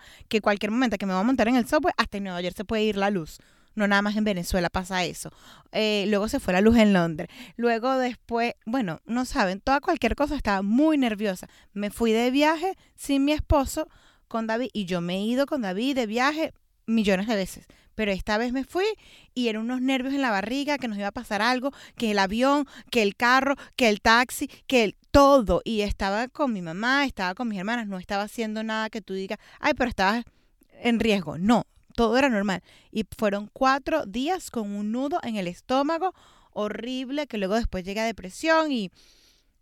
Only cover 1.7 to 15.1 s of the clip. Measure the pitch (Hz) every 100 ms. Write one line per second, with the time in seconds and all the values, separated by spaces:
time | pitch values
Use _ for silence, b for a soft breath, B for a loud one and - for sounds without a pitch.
1.7 | 302 320 - 226 202 196 175 180 180 202
2.7 | 226 214 202 196 202 151 - b b b
3.7 | - 202 202 208 214 214 185 175 190 170
4.7 | 185 185 185 170 151 156 B B B _
5.7 | - 214 208 196 208 220 277 - 180 214
6.7 | 233 208 196 170 160 170 B B - 233
7.7 | 226 233 262 254 226 - 233 233 - -
8.7 | 254 196 160 - 233 254 277 196 196 -
9.7 | 277 - 330 233 214 285 285 - 196 196
10.7 | 233 311 302 247 214 214 185 - b b
11.7 | 202 208 - 233 220 240 262 294 320 359
12.7 | 370 b - - 277 277 302 - 311 262
13.7 | - 311 b b b _ 226 220 220 254
14.7 | 208 180 180 175